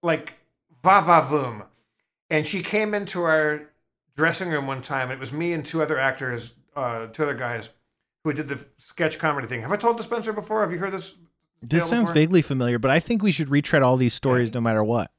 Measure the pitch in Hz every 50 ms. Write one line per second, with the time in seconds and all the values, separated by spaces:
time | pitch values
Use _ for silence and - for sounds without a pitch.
0 | - 170 160 151 - - - _ _ _ _ _ _ _ _ _ - 180 190 202
1 | 165 165 170 165 151 131 143 151 135 123 113 104 98 _ _ _ _ _ _ _
2 | _ _ _ _ _ _ - 151 156 - - 190 170 - - 214 214 214 208 208
3 | 202 - - 185 175 165 156 156 156 151 151 151 151 - _ _ _ _ _ _
4 | _ _ _ 139 156 165 170 - 190 175 160 147 139 135 135 131 127 - 151 135
5 | 131 127 131 131 131 117 131 151 170 175 170 160 143 - - 160 156 143 151 131
6 | 131 135 131 - 139 127 123 117 117 120 - _ _ _ _ 147 135 123 117 113
7 | 113 113 110 - 156 143 135 117 131 120 120 113 104 - _ _ _ _ _ _
8 | _ _ _ _ _ 156 143 135 151 135 143 120 - _ _ _ - - - -
9 | 170 156 156 - - 156 147 143 123 110 127 120 110 127 190 208 220 233 233 226
10 | 220 - 240 233 220 226 214 214 - - 220 220 208 175 170 175 185 196 190 190
11 | 165 - - _ _ _ _ _ _ _ _ _ - 117 135 170 170 165 226 240
12 | 226 180 170 156 156 160 185 180 151 - 139 131 123 120 120 120 110 135 135 165
13 | 165 - 240 220 190 208 165 - 160 135 139 143 143 - - 151 135 127 127 131
14 | 127 120 - - - 135 127 123 120 113 110 123 117 117 113 107 107 107 117 117
15 | 92 - _